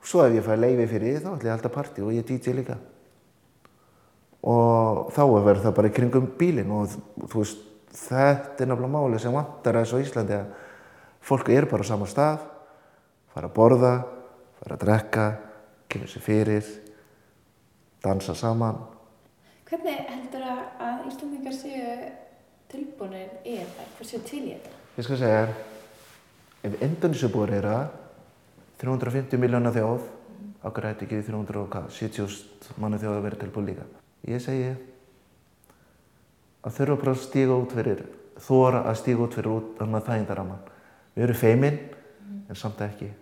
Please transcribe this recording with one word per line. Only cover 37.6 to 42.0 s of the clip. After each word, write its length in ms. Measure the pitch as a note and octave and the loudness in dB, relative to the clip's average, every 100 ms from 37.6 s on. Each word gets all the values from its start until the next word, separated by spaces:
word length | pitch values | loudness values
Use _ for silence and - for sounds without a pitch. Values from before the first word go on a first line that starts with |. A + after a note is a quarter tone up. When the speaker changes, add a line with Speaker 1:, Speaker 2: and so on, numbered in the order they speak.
| B2 | 0
Speaker 1:
fyrir, 320 | B2 A2 G2 - - - - | -2 -2 -2 -6 -18 -20 -20
þora 460 | - C3 B2+ B2 G#2+ | 2 6 6 4 0
að 120 | A2 | -2
stíga 260 | - B2 | 0 0
út 100 | A#2+ | 0
fyrir 180 | - A2 | -2 -2
út, 240 | A2 A2 - | -2 -4 -6
þarna 240 | G#2+ A2 | -2 -2
þægindarammann. 640 | G#2+ A2+ G#2 F#2+ F#2 F#2+ - - - _ _ - | -2 -4 -2 -6 -6 -10 -16 -20 -20 _ _ -2
Við 80 | |
erum 120 | A#2+ A2+ | 0 4
feimin, 440 | A#2 A#2+ C#3 D3 | 4 6 4 0
Speaker 2:
Mhm. 720 | - - | -8 -18